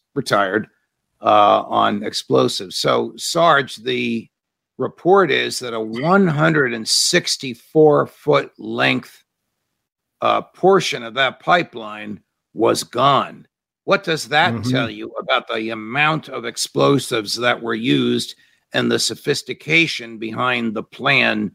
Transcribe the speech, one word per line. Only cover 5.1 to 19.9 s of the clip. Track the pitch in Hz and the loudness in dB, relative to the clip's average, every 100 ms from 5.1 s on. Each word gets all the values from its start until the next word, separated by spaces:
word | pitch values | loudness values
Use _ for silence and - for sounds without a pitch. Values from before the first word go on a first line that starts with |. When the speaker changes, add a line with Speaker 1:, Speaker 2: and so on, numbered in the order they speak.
| 196 180 | 4 4
Speaker 1:
is | 127 120 - | 0 -2 -6
that | 123 113 | -8 -6
a | |
one | 110 113 151 196 190 | -6 -4 2 4 4
hundred | 147 160 156 131 | 2 2 2 0
and | 117 110 | -2 -2
sixty-four | - - - - - 135 117 _ 160 156 147 135 | 0 2 0 -2 -6 -6 -12 _ 4 6 6 0
foot | - 147 143 135 _ | -6 0 0 0 _
length, | 107 117 131 127 123 - _ _ _ _ _ _ _ _ _ _ | -10 -2 0 0 -4 -20 _ _ _ _ _ _ _ _ _ _
uh, | 113 110 | 0 0
portion | - _ 180 196 - 131 | -2 _ 4 4 2 -6
of | 117 113 | -8 -2
that | 131 117 | -2 -2
pipeline | - 175 - 117 107 107 107 104 _ _ _ | 0 0 0 -10 -14 -12 -12 -14 _ _ _
was | - 113 110 | 0 2 2
gone. | - 120 135 135 92 - - _ _ _ | -2 0 4 4 0 -8 -20 _ _ _
What | - 190 - | -2 -2 0
does | 160 - | -6 0
that | 147 - | 2 2
Speaker 2:
Mm-hmm. | 113 113 | 0 -2
Speaker 1:
tell | 127 113 | -2 -2
you | 104 113 - | -6 -12 -10
about | 104 127 - | -2 -2 -2
the | 113 110 | -6 -6
amount | 113 107 131 151 156 - | -8 -6 -2 0 0 -4
of | 123 117 | -10 -10
explosives | - - 139 139 139 - 117 107 110 | -8 -6 0 2 2 0 -4 -4 -2
that | 120 120 | 0 -2
were | 113 113 | -2 -4
used | 120 143 120 120 - - _ _ _ | 0 0 0 -2 -4 -12 _ _ _
and | 131 120 | -2 0
the | 117 | 0
sophistication | - 110 - 139 - - - 160 165 | -2 -6 -4 -4 -6 -14 -2 0 0